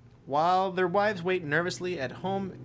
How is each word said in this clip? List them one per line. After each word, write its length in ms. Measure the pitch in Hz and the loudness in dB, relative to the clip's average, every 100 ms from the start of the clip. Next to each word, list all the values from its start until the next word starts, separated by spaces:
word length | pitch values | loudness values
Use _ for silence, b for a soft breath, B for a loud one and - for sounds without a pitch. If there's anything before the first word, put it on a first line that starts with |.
| - - - | -20 -20 -2
While 440 | 139 165 185 190 | 2 4 4 2
their 180 | 180 185 | 2 2
wives 340 | 196 208 196 | 2 2 0
wait 200 | 170 185 | 0 -2
nervously 560 | 151 151 175 175 180 170 | 0 0 0 -2 -4 -4
at 140 | 127 | -6
home, 400 | - 185 196 190 - | -4 -4 -2 -4 -8